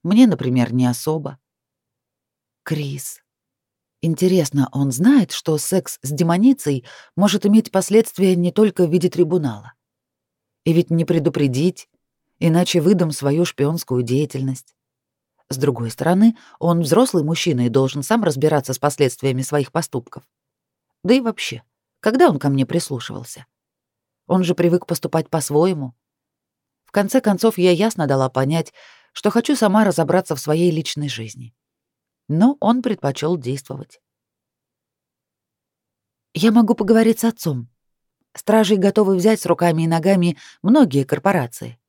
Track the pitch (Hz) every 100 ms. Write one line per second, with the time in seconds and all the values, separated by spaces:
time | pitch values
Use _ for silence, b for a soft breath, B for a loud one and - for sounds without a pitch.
0 | 165 214 254 147 123 127 117 123 123 120
1 | - 156 143 135 _ _ _ _ _ _
2 | _ _ _ _ _ _ - 156 143 143
3 | - - _ _ _ _ _ _ _ _
4 | 165 160 185 185 147 143 131 135 139 127
5 | 202 285 185 - - 156 - 185 - -
6 | 135 147 170 175 240 269 - 135 B B
7 | B - 202 202 202 220 - 190 190 214
8 | 220 - 190 175 175 208 214 - 175 175
9 | 175 175 170 180 143 104 107 _ _ _
10 | _ _ _ _ _ _ - 165 170 165
11 | 165 165 151 139 143 127 175 - - _
12 | _ _ _ _ 165 165 180 175 160 196
13 | 165 147 139 151 175 - 143 165 - 123
14 | 120 131 147 131 135 131 _ _ _ _
15 | _ _ _ _ _ 131 139 120 117 -
16 | 151 185 226 226 B B 170 170 151 170
17 | 254 180 147 165 175 127 120 131 135 143
18 | 139 226 196 135 151 151 - 131 147 143
19 | 139 - 135 131 131 147 131 165 165 127
20 | - - _ _ _ _ _ _ _ _
21 | 175 254 233 - - 117 _ _ _ _
22 | 220 254 349 143 143 135 131 170 - 131
23 | - - 123 - 127 _ _ _ _ _
24 | _ _ - 185 170 175 175 180 - 170
25 | - 160 156 160 - 147 180 165 131 _
26 | _ _ _ _ _ _ _ _ _ 208
27 | 196 - 214 185 226 202 180 170 220 202
28 | 147 135 131 131 135 165 151 b b b
29 | b - 208 233 240 285 208 208 208 165
30 | 151 180 185 139 - 156 175 160 - 151
31 | 147 113 110 123 117 _ _ _ _ _
32 | _ _ - 156 233 285 202 247 247 196
33 | 143 135 151 175 123 135 - 139 - _
34 | _ _ _ _ _ _ _ _ _ _
35 | _ _ _ _ _ _ _ _ _ _
36 | _ _ _ 160 220 226 220 226 202 220
37 | 226 220 226 - 165 131 120 _ _ _
38 | _ _ _ - - 220 196 202 190 202
39 | 196 190 196 220 - 165 175 165 165 165
40 | 175 190 175 160 B B 180 285 220 135
41 | 135 143 196 190 120 - 117 117